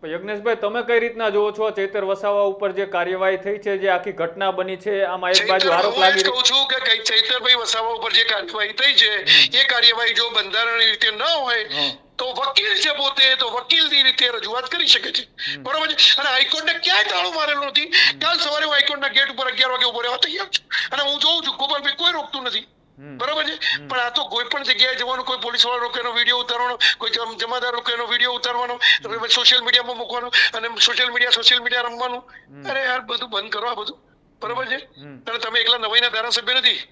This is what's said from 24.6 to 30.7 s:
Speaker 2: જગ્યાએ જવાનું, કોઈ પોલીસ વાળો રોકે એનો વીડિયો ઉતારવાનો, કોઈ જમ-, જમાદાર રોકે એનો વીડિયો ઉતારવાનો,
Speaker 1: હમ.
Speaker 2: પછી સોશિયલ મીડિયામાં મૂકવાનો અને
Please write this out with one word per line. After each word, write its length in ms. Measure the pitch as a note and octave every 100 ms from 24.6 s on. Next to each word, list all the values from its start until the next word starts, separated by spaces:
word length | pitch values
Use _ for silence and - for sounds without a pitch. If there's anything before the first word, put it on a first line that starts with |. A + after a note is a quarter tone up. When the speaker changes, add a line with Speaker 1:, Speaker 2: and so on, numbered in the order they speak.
Speaker 2:
જગ્યાએ 320 | C#4 C4 C4 C4
જવાનું, 300 | B3 B3+ B3+
કોઈ 120 | B3+
પોલીસ 280 | A#3 A#3+ A#3
વાળો 160 | B3
રોકે 180 | A#3+ A#3+
એનો 140 | A#3+
વીડિયો 240 | A#3 A#3+ B3
ઉતારવાનો, 420 | B3 A#3+ B3 A#3+ - -
કોઈ 120 | A3+
જમ-, 260 | A3+ A#3 A3
જમાદાર 380 | A3+ B3 B3
રોકે 200 | A#3+ A#3
એનો 140 | A#3 A#3
વીડિયો 260 | A#3+ B3
ઉતારવાનો, 460 | A#3+ B3 A#3+ B3 B3 - - A3
Speaker 1:
હમ. 100 | A3+
Speaker 2:
પછી 160 | A3+
સોશિયલ 280 | A#3+ A#3+ B3+
મીડિયામાં 360 | A#3 B3+ A#3+ A#3+
મૂકવાનો 340 | A#3 A#3+ A#3+ A#3+ -
અને 160 | A3+ A3+